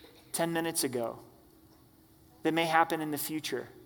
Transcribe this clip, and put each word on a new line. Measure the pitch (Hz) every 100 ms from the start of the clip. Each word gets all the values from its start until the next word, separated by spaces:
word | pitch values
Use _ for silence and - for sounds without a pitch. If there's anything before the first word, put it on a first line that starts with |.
| - - -
ten | - 170
minutes | 165 165 160
ago, | 139 123 117 - - - - - - - - - - - - -
that | 160
may | 160 165
happen | 165 160 160
in | 151
the | 143
future? | - 156 - 120 - -